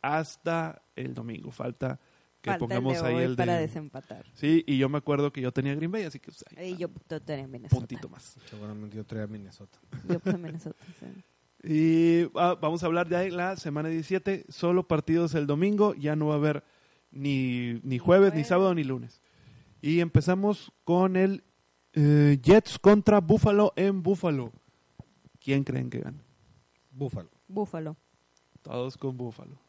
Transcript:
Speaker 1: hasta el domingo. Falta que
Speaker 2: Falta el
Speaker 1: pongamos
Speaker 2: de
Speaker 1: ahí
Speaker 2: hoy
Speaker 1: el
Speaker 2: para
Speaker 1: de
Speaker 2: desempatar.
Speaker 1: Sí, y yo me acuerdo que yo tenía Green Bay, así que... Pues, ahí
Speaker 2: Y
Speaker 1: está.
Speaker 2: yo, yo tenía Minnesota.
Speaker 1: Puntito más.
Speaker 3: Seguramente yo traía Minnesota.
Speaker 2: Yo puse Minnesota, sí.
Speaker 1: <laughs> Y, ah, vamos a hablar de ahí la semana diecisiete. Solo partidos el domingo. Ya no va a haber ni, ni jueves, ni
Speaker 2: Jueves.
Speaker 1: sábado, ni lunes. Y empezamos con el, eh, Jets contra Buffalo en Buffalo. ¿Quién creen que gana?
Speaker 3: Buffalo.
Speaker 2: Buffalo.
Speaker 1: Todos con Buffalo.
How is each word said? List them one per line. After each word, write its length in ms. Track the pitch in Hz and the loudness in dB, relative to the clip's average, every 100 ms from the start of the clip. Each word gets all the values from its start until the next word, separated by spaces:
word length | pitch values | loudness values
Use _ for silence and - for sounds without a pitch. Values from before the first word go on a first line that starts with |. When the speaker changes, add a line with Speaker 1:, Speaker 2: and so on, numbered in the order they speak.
Speaker 1:
hasta 800 | 139 156 156 - 170 165 160 160 _ - | -2 -2 -4 -8 -4 -4 -4 -10 _ -12
el 200 | 131 127 | -10 -8
domingo. 340 | 117 113 - | -10 -12 -14
Falta 480 | 120 123 - 131 135 _ _ _ _ | -10 -10 -6 -6 -6 _ _ _ _
que 100 | - | -4
Speaker 2:
Falta 140 | 185 120 | -2 0
el 40 | 117 | -2
Speaker 1:
pongamos 200 | 131 127 | 0 0
Speaker 2:
de 60 | 127 | 0
Speaker 1:
ahí 60 | 123 | 0
Speaker 2:
hoy 80 | |
Speaker 1:
el 120 | 127 123 | 0 0
Speaker 2:
para 200 | 123 170 | 0 0
Speaker 1:
de 60 | |
Speaker 2:
desempatar. 640 | 156 160 151 135 - - - - | -2 -6 -12 -16 -16 -20 -20 -6
Speaker 1:
Sí, 280 | 143 165 165 | 2 2 2
y 100 | 135 | 0
yo 100 | 135 | 2
me 120 | 147 | 0
acuerdo 340 | 147 143 143 | -2 -2 -2
que 80 | 143 | -4
yo 100 | 127 | -4
tenía 220 | 127 135 143 | -2 -4 -4
Green 160 | 165 | -4
Bay, 120 | 214 | -6
así 160 | 175 - | -8 -12
que... 80 | - | -20
Pues, 140 | - - - | -20 -20 -16
ahí 140 | 185 | -12
Speaker 2:
Y 20 | |
Speaker 1:
está. 60 | 180 | -10
Speaker 2:
yo, 100 | 170 - _ | -10 -12 _
yo 120 | 156 | -12
tenía 260 | - 143 135 | -8 -10 -10
Minnesota. 280 | 131 107 127 | -16 -2 -2
Speaker 1:
Puntito 280 | 117 117 - | -2 -12 -14
más. 260 | - - - - | -18 -20 -20 -20
Speaker 3:
Seguramente 460 | 107 104 107 107 110 | -16 -14 -12 -12 -14
yo 60 | |
traía 220 | 104 110 104 | -12 -10 -10
Minnesota. 520 | 107 98 - 101 _ _ - - | -12 -18 -20 -20 _ _ -16 -6
Speaker 2:
Yo 120 | 175 | -6
puse 180 | 190 190 | -4 -6
Minnesota, 400 | 165 165 160 - - - | -6 -14 -14 -18 -20 -20
sí. 60 | - | -20
Speaker 1:
<laughs> 160 | - _ _ _ _ | -20 _ _ _ _
Y, 600 | 175 156 160 160 165 170 170 - | -2 2 4 4 4 4 2 0
ah, 180 | 175 180 | 0 0
vamos 220 | 156 165 | -2 -2
a 60 | 170 | -2
hablar 200 | 170 170 | -2 0
de 80 | 175 | -2
ahí 140 | 190 | -2
la 260 | 175 180 190 | -4 -6 -6
semana 320 | 160 147 160 | -6 -6 -4
diecisiete. 560 | 165 156 185 196 196 - | -6 -4 -4 -2 -6 -8
Solo 380 | - 170 175 175 | -4 0 0 2
partidos 480 | 160 - 165 170 156 | -2 2 0 2 0
el 100 | 143 | 0
domingo. 480 | 147 190 208 208 | 2 2 4 2
Ya 220 | - 147 156 | 2 -2 0
no 140 | 151 | 0
va 40 | |
a 40 | 151 | 2
haber 260 | 151 143 _ _ _ _ _ | 0 -2 _ _ _ _ _
ni, 680 | 139 143 135 131 123 120 117 | -8 -2 -2 0 -2 -4 -6
ni 160 | 139 123 | -4 -2
jueves, 300 | 160 185 196 | 4 6 6
ni 80 | 165 | 4
Speaker 2:
Jueves. 100 | 147 | 0
Speaker 1:
sábado, 260 | 180 190 | 2 2
ni 100 | 175 | 0
lunes. 380 | 139 131 120 _ _ _ - - _ _ | -4 -6 -10 _ _ _ -20 -20 _ _
Y 200 | 143 170 | -2 0
empezamos 720 | 170 - 156 185 202 202 - _ - | 2 2 2 0 0 -2 -8 _ 0
con 300 | 175 185 185 | 2 2 2
el, 260 | 190 196 _ _ _ _ _ | 0 -2 _ _ _ _ _
eh, 460 | - 147 147 147 139 | 2 6 6 6 6
Jets 380 | 123 214 - - | 8 6 6 4
contra 400 | 202 208 - 208 | 6 8 6 4
Buffalo 520 | 165 214 220 202 208 - | 6 4 6 4 4 2
en 260 | 190 196 | 0 0
Buffalo. 500 | 170 196 180 143 117 - _ _ _ _ - _ - _ | 0 0 0 -2 -4 -12 _ _ _ _ -20 _ -20 _
¿Quién 240 | - 139 | -2 -2
creen 280 | 135 131 123 | 0 -4 -6
que 80 | - | -8
gana? 240 | - 147 - _ _ _ _ _ _ | -10 -14 -20 _ _ _ _ _ _
Speaker 3:
Buffalo. 400 | 127 135 107 85 _ _ | -10 -8 -8 -14 _ _
Speaker 2:
Buffalo. 480 | 196 202 170 156 160 _ _ _ _ _ _ | -8 -8 -8 -10 -12 _ _ _ _ _ _
Speaker 1:
Todos 340 | - 120 127 131 | -12 -8 -8 -8
con 180 | 135 127 | -8 -8
Buffalo. 440 | 123 - - 139 | -12 -12 -20 -20